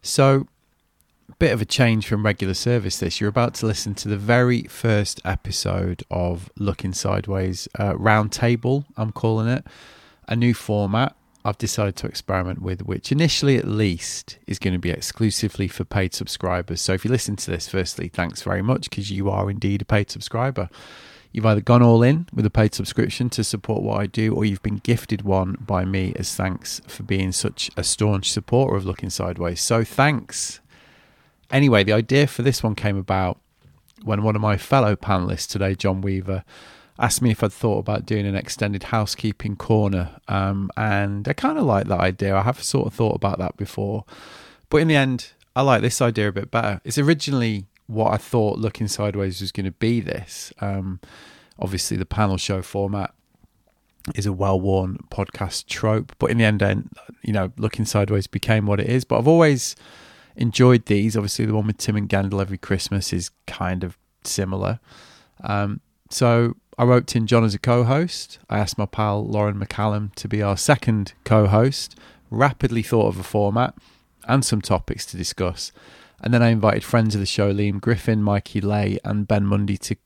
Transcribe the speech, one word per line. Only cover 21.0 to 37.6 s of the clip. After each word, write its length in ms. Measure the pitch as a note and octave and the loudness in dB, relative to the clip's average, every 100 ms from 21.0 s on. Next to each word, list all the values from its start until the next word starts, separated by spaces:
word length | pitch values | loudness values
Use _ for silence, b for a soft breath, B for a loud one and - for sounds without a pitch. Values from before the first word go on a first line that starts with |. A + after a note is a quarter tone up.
| B B B | B B B
You've 120 | - | 0
either 160 | A2 G#2 | 2 2
gone 220 | G2+ A#2+ | 6 6
all 200 | A#2+ A2+ | 8 8
in 220 | A#2+ D#3 F3 | 6 4 -2
with 120 | A#2+ G#2+ | 0 0
a 20 | |
paid 240 | - G#2+ | 4 2
subscription 560 | - G2 - A2 - B2 | 0 -4 -2 -2 -2 -4
to 120 | - | -2
support 400 | G#2+ G#2+ - G#2+ | -2 -4 -4 -2
what 160 | G#2+ G#2 | -2 -2
I 80 | G2+ | -2
do, 260 | - A2 | 0 0
or 100 | G#2+ | 2
you've 200 | G#2+ G2 | 0 0
been 140 | G#2+ G2+ | -4 -2
gifted 440 | - A#2 - G2+ | 0 0 0 -4
one 360 | G#2 F#2+ F#2 F#2+ | 0 0 0 -4
by 260 | G#2 F#2+ | -2 -2
me 280 | F#2 F#2+ F#2 | 0 0 -2
as 180 | - F#2 | -4 -6
thanks 480 | - F#2 F2+ - - - | -2 -2 -4 -8 -12 -14
for 160 | - | -14
being 280 | G2+ G2 F#2+ | -4 -2 0
such 380 | - - - - - | -2 -4 -6 -8 -4
a 60 | |
staunch 480 | - - G#2+ G2 - | -4 0 2 2 -2
supporter 440 | - - A#2+ C3+ | -4 0 2 2
of 100 | G2 | 0
Looking 260 | F#2+ F#2+ G2 | -4 -6 -8
Sideways. 500 | - F2+ F2 F2 F2 | -6 -6 -4 -4 -4
So 220 | - A#2 | 0 0
thanks. 800 | A2 - C#3+ C#3+ - - - - _ b b b b b b b _ | 0 2 2 0 -6 -8 -8 -10 _ b b b b b b b _
Anyway, 320 | C3+ C#3+ A2 | 2 6 6
the 80 | G2 | 6
idea 360 | G#2+ A2 C3+ D3 | 2 4 2 2
for 140 | - | 2
this 220 | B2+ B2 | 0 0
one 120 | A2+ | -2
came 220 | G#2 G#2 G2 | 0 -2 -2
about 420 | F#2+ F#2+ F#2 - _ _ _ _ _ _ | 0 0 0 -4 _ _ _ _ _ _
when 220 | - G#2 | -2 0
one 120 | G#2+ | 2
of 60 | G#2+ | 2
my 160 | G#2+ G2 | 2 0
fellow 380 | - C#3 G#2+ | 2 2 4
panelists 520 | G2 G#2 F#2+ F2+ F2+ - | 0 0 0 0 -4 -6
today, 280 | G2+ G2 | -2 -2
John 260 | G2 G2+ F#2+ | 0 0 0
Weaver, 420 | G2 F#2+ F#2 F#2 - B B B B - | -2 -4 -4 -6 -8 B B B B -2
asked 240 | A#2+ - | -2 2
me 80 | B2 | 2
if 120 | A2 | 2
I'd 100 | G#2+ | -2
thought 260 | - | 0